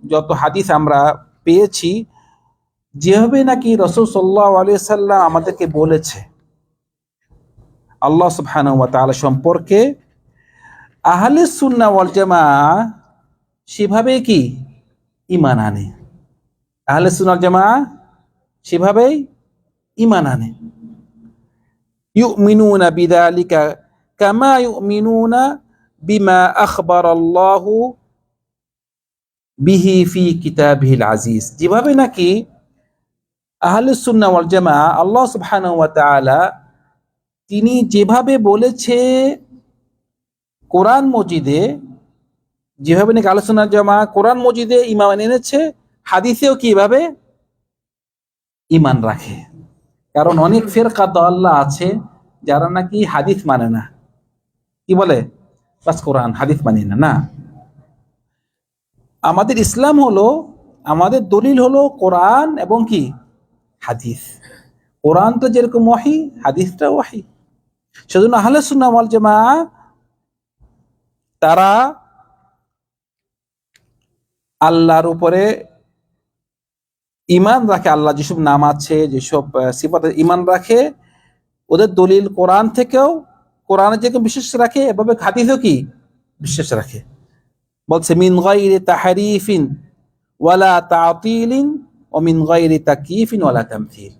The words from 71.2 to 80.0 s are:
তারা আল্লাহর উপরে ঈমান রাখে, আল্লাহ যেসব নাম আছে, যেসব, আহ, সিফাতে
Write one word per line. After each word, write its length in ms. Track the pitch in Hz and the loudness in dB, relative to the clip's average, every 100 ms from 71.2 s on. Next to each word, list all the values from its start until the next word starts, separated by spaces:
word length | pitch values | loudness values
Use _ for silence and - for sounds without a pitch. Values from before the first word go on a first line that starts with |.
| _ _ | _ _
তারা 540 | 160 170 190 214 262 311 _ _ _ _ _ _ _ _ _ _ _ _ _ _ _ _ _ _ _ _ _ _ _ _ _ - | 0 4 2 2 0 -6 _ _ _ _ _ _ _ _ _ _ _ _ _ _ _ _ _ _ _ _ _ _ _ _ _ -2
আল্লাহর 460 | 156 165 165 160 165 | 0 2 2 2 0
উপরে 580 | 165 170 180 208 - - _ _ _ _ _ _ _ _ _ _ _ _ _ _ _ - | -2 0 0 0 -4 -10 _ _ _ _ _ _ _ _ _ _ _ _ _ _ _ 0
ঈমান 380 | 180 202 254 220 | 2 2 2 0
রাখে, 200 | 180 175 | 0 0
আল্লাহ 240 | 156 151 | 0 0
যেসব 260 | 147 143 165 | -2 -6 -4
নাম 260 | 151 143 | 0 2
আছে, 420 | 147 147 143 156 156 | 0 -2 -4 -2 -2
যেসব, 500 | 131 127 147 143 135 | -4 -4 -4 -4 -4
আহ, 160 | 127 | -4
সিফাতে 400 | 127 156 170 | -4 -4 -2